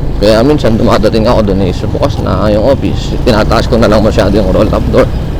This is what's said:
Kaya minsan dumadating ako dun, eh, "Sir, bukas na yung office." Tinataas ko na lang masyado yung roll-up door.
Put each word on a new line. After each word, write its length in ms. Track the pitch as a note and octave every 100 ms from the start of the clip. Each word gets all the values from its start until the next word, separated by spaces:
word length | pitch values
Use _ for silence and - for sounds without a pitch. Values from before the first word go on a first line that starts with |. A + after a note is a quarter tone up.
| - -
Kaya 240 | G2+ A2 C3+
minsan 320 | D3+ A#2 A2
dumadating 480 | - A2 A2 A2+ A2
ako 160 | A2+
dun, 240 | G#2 F#2+ F#2
eh, 80 |
"Sir, 160 | F2+ F2
bukas 320 | - C#3+ -
na 240 | - F#2+ G#2
yung 80 | G#2
office." 560 | A#2 C#3 G2+ - - D3 -
Tinataas 400 | G#2+ G#2+ A2+ -
ko 160 | A2+
na 80 | A2
lang 160 | G#2+ G#2
masyado 320 | A2 G2+ G2+
yung 160 | -
roll-up 320 | - - G2 -
door. 160 | B2 B2+ - - -